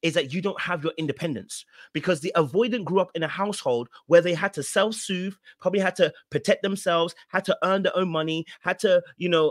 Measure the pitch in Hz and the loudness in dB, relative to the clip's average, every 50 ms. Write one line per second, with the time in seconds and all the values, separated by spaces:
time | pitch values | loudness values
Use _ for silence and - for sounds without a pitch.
0 | - 165 - 170 139 127 151 185 190 196 - - - 175 175 151 147 160 - 160 | -2 0 0 0 -2 -2 -4 -4 -4 -4 -4 -4 -4 -4 -4 -2 -2 -4 -4 -2
1 | 160 139 127 - 170 160 131 98 92 - - - - _ _ - - - - 156 | -4 -4 -4 -4 -4 -4 -4 -6 -8 -12 -14 -16 -16 _ _ -20 -14 -8 -6 -4
2 | - 185 175 135 156 180 - 170 156 123 156 208 247 226 247 226 170 147 185 196 | 0 0 0 0 0 0 2 2 2 2 2 2 2 2 0 -2 -2 0 0 0
3 | 180 - - 165 160 151 143 175 202 208 196 - - 135 120 120 123 - - - | 0 0 -2 -4 -4 -4 -4 -4 -4 -4 -4 -4 -2 0 0 0 -2 -6 -12 -10
4 | _ - 170 175 170 180 170 160 196 196 - 147 139 - - 196 196 220 220 - | _ 6 6 6 6 6 0 -2 -2 -4 -4 -6 -6 -2 0 0 0 0 -2 -6
5 | - - 185 180 185 196 - _ _ - - - - 180 190 196 190 185 - - | -6 -4 -4 -4 -4 -6 -10 _ _ -20 -12 -4 -4 -2 0 2 0 0 2 2
6 | 165 143 - - _ - - 143 - - 190 - 202 196 196 190 - 180 170 165 | 2 2 2 -6 _ -6 -6 -2 0 0 0 2 0 -4 -2 -2 0 0 2 2
7 | 170 175 - - - - 180 190 - 190 - - 170 185 190 196 180 175 - 180 | 0 0 -4 -14 -12 -4 -4 -2 0 0 -2 0 0 0 0 2 0 0 0 0
8 | 190 175 160 156 156 160 160 165 160 - - - - 175 185 - 214 196 180 175 | -2 0 -2 -2 -2 -2 -4 -6 -6 -10 -12 -8 -4 -4 -4 0 2 2 2 2
9 | 175 - - - 180 175 170 160 156 147 | 2 -2 -10 -4 -2 2 2 4 4 2